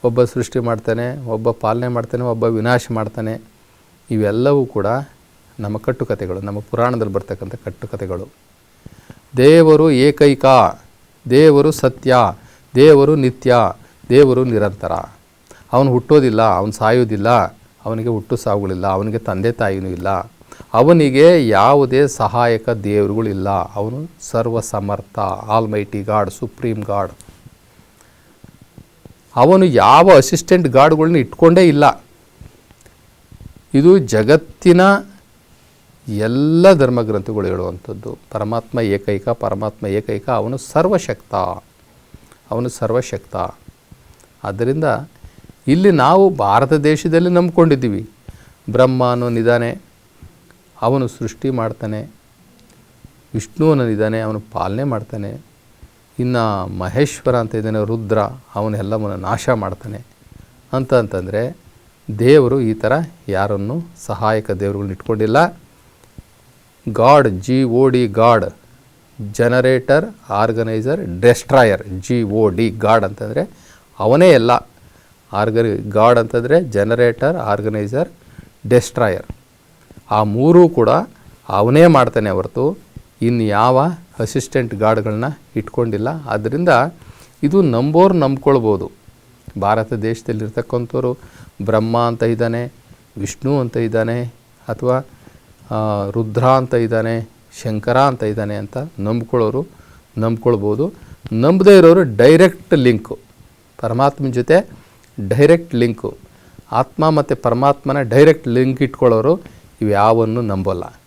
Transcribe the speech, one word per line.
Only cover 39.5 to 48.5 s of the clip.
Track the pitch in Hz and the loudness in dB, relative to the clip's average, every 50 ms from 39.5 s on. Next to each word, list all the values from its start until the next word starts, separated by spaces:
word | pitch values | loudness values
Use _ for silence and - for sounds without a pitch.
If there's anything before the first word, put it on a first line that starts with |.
| 104 98 107 107 - _ - | -4 -4 -6 -8 -8 _ -8
ಏಕೈಕ, | 101 98 104 107 - 110 101 - - | -4 -4 -4 -4 -6 -8 -8 -4 -4
ಅವನು | 123 113 104 113 131 | -4 -4 -4 -6 -8
ಸರ್ವಶಕ್ತ, | 127 - - - 151 165 185 202 175 - - 117 - _ _ - 98 92 90 90 92 _ _ _ _ _ _ _ _ _ _ _ - _ _ _ _ _ _ | -10 -12 -4 -2 0 0 0 0 -2 -4 -6 -10 -12 _ _ -6 -4 -4 -4 -6 -12 _ _ _ _ _ _ _ _ _ _ _ -20 _ _ _ _ _ _
ಅವನು | - 117 123 123 | -8 -6 -6 -8
ಸರ್ವಶಕ್ತ. | - - 117 107 110 127 123 - - 117 - - - 95 90 - - _ _ - _ _ _ _ - _ _ _ _ _ _ _ _ _ - | -6 -6 -6 -2 -2 -4 -4 -6 -12 -14 -14 -12 -10 -8 -8 -8 -10 _ _ -20 _ _ _ _ -20 _ _ _ _ _ _ _ _ _ -12
ಆದ್ದರಿಂದ | 101 98 98 117 123 139 156 156 143 113 113 143 - _ _ - - _ - _ _ - _ _ - | -10 -6 -4 -4 -4 -2 -2 -2 -2 -4 -4 -6 -14 _ _ -20 -20 _ -20 _ _ -20 _ _ 0
ಇಲ್ಲಿ | 139 170 190 202 | 0 2 4 2
ನಾವು | 180 147 127 139 170 190 196 190 | 4 4 4 4 4 4 4 2
ಭಾರತ | 165 131 104 101 101 117 131 123 | 2 0 -2 0 2 2 2 2
ದೇಶದಲ್ಲಿ | 160 151 143 151 156 151 - 180 160 165 175 180 | 0 0 2 0 0 0 -2 0 0 2 2 2
ನಂಬ್ಕೊಂಡಿದ್ದೀವಿ, | 180 175 175 175 165 - 165 160 143 131 127 117 101 98 113 - _ _ _ - - - - _ | 2 0 0 0 2 2 2 4 2 0 0 -4 -4 -4 -8 -12 _ _ _ -20 -20 -20 -20 _